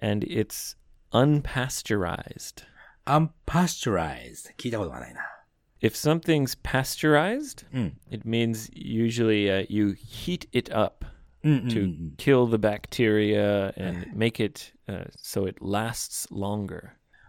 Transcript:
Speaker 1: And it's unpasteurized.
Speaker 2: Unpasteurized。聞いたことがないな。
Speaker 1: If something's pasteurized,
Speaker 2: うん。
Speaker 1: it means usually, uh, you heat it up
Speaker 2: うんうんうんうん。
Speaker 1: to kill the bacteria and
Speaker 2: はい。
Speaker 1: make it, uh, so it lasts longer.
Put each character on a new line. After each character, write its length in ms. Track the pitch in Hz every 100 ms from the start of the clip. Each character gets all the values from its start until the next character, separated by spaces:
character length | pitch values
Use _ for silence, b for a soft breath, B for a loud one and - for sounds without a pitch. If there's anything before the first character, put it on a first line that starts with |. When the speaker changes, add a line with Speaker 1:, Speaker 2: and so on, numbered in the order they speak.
Speaker 1:
And 240 | 110 104 -
it's 520 | - 104 - - - _ _ _
unpasteurized. 1500 | 117 143 147 - 131 131 - - 104 87 - - - - - b b b b
Speaker 2:
Unpasteurized。 1500 | - 151 160 - - 165 175 - 123 92 80 62 60 - - -
聞 120 | 123
い 20 |
た 80 | 113
こ 60 |
と 60 | 87
が 100 | 62
な 100 | 60
い 40 |
な。 60 | - - - _ _ _ _
Speaker 1:
If 160 | 110 -
something's 600 | 151 160 165 156 131 -
pasteurized, 1040 | - 131 135 - 156 147 180 254 285 - -
Speaker 2:
う 60 | 131
ん。 180 | 92 - -
Speaker 1:
it 160 | 117
means 460 | 113 117 117 110 110
usually, 760 | - - 113 117 113 113 107 101
uh, 180 | 95 -
you 280 | 104 104 98
heat 480 | - - - 180 -
it 200 | 123 -
up 320 | 107 101 - - - - _
Speaker 2:
う 60 | 151
ん 40 |
う 40 | 139
ん 20 |
う 40 |
ん 20 |
う 0 |
ん。 40 | 123
Speaker 1:
to 440 | 110 98 78 80 71
kill 320 | - 131 120
the 80 | 113
bacteria 1160 | 104 104 - - 110 107 104 104 104 101 98 -
and 220 | 92 87
Speaker 2:
は 60 |
い。 60 | 90
Speaker 1:
make 260 | 101 117 -
it, 320 | 104 - - _ -
uh, 240 | 95 - -
so 320 | - - 95
it 100 | -
lasts 680 | 95 101 113 113 - - -
longer. 580 | 101 101 104 101 85 - - _ b